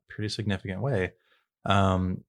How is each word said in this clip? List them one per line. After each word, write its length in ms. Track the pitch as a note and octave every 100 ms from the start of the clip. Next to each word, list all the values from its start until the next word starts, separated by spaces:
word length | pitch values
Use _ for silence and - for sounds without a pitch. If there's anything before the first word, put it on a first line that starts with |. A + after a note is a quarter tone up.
| -
pretty 200 | - G#2
significant 520 | - G2+ F#2+ G2 F#2
way. 320 | B2+ A2 F2+ - _ _ _ _ -
Um, 580 | G2 F#2+ F#2 F#2 F#2